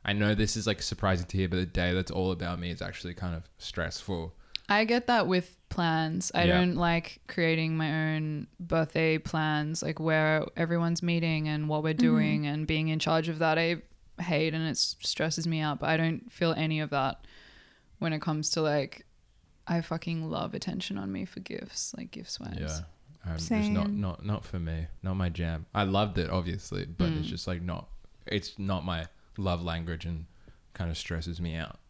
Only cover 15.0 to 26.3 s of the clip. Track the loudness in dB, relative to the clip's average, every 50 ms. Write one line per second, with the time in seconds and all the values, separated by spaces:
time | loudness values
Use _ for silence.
15 | -4 -4 -2 0 0 0 0 0 0 0 0 0 0 0 0 0 0 2 2 4
16 | 2 2 0 -2 -6 -12 -4 0 0 0 2 2 0 0 0 0 0 0 0 0
17 | 0 0 -2 -6 -12 -20 -20 -20 -20 -20 -20 -20 -20 -20 _ _ _ _ -8 -4
18 | -2 -2 -2 -2 0 -2 0 0 0 0 0 2 2 2 2 2 0 -2 -8 -16
19 | -20 _ _ _ _ _ _ _ _ _ -20 _ _ -2 -2 -2 0 -2 -6 -6
20 | -4 -4 -4 -4 -4 -4 -4 -4 -4 -4 -6 -6 -6 -4 -4 -4 -6 -6 -6 -6
21 | -6 -6 -6 -6 -6 -8 -10 -12 -10 -10 -10 -10 -10 -10 -8 -6 -6 -6 -8 -10
22 | -12 -12 -12 -14 -12 -12 -12 -10 -10 -10 -8 -6 -6 -6 -6 -8 -8 -12 -16 _
23 | -20 -20 -20 _ -8 -6 -6 -6 -2 0 0 0 2 2 2 0 0 0 -2 -2
24 | -2 -4 -4 -6 -4 -4 -4 -4 -4 -6 -6 -4 -4 -2 -2 -4 -4 -6 -8 -6
25 | -4 -2 0 0 0 0 0 -2 -2 -2 -2 -4 -8 _ -2 0 0 2 2 2
26 | 2 2 2 0 0 0